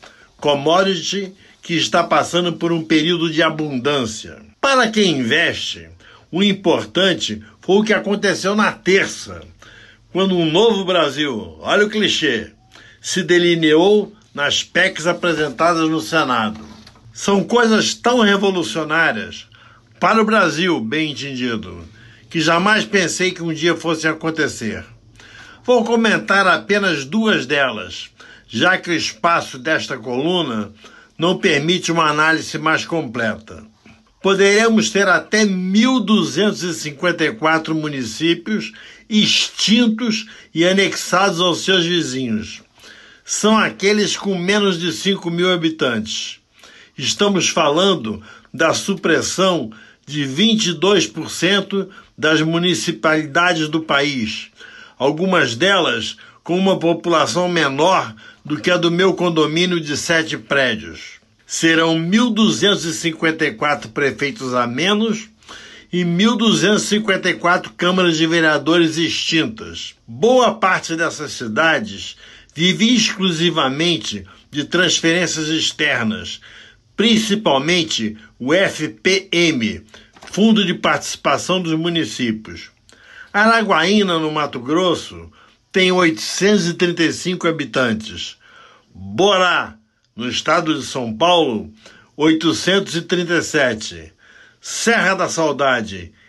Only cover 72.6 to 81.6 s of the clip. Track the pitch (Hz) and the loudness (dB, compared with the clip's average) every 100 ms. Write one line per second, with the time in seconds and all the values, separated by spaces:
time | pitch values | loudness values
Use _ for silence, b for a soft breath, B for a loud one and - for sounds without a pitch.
72.6 | 180 160 220 247 - - 185 160 175 160 | 0 2 2 4 2 0 -2 0 0 0
73.6 | 131 139 175 151 - 104 90 B B 147 | 0 0 -2 -2 -4 -10 -12 B B -8
74.6 | 135 170 175 - 165 170 165 156 156 160 | -4 0 2 2 0 0 0 -4 -4 -2
75.6 | - - 151 127 110 92 87 - B B | -4 -2 -2 0 -2 -4 -8 -14 B B
76.6 | B B _ - 226 214 208 202 165 135 | B B _ 0 2 2 2 0 2 2
77.6 | 151 180 156 117 107 B B _ 123 175 | 2 0 0 -4 -6 B B _ 0 2
78.6 | 180 - 151 - 185 190 - 170 170 131 | 2 -2 -8 -4 -2 -2 0 0 2 2
79.6 | 107 90 - B B B - - 220 214 | -2 -6 -14 B B B -8 2 4 4
80.6 | 180 175 170 143 - - 156 131 - 185 | 2 -2 -2 -2 -4 -4 -2 0 0 -2